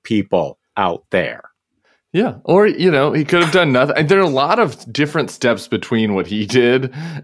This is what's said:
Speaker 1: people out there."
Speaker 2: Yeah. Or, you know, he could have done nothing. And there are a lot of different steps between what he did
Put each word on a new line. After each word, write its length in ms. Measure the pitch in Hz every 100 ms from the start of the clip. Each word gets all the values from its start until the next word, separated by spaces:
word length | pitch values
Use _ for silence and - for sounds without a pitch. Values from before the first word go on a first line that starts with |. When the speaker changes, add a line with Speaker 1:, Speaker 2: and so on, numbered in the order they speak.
Speaker 1:
people 540 | - 107 98 92 71 - _ -
out 260 | 95 85 _
there." 320 | 95 - - - _ _ _ _ _ _
Speaker 2:
Yeah. 220 | 165 226 -
Or, 220 | - 180 214
you 240 | - 180
know, 220 | 147 143
he 100 | 147
could 200 | 147 175
have 100 | 165
done 180 | 175 165
nothing. 240 | 123 139 143
And 100 | 151
there 100 | 196
are 40 |
a 60 | 180
lot 300 | 131 147 220
of 320 | 190 - -
different 400 | 113 147 160 117
steps 380 | - 123 107 -
between 460 | 107 - 113 110
what 120 | 95 87
he 200 | 107 101
did 440 | 127 120 131 131 135 165 151